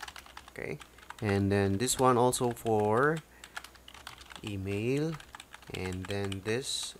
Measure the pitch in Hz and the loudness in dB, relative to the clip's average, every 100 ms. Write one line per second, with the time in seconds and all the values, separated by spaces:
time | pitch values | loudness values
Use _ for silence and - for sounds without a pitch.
0 | - - - - - - - 151 - - | -16 -16 -18 -18 -16 -10 -8 -8 -12 -20
1 | - - 107 101 98 101 98 98 127 - | -16 -4 2 4 4 4 4 2 0 4
2 | 127 120 123 - 123 113 117 107 104 113 | 6 6 6 4 0 -2 0 2 4 4
3 | 147 160 - - - - - - - - | 4 0 -6 -20 -16 -16 -16 -20 -20 -20
4 | - - - - 107 98 95 101 120 139 | -18 -18 -20 -12 -8 -6 -2 -2 0 0
5 | 160 151 - - - - - 92 92 92 | -2 -6 -12 -20 -20 -20 -12 -6 -4 -4
6 | 92 101 98 98 101 120 135 - - | -4 -4 -4 -4 -4 -4 -2 -6 -6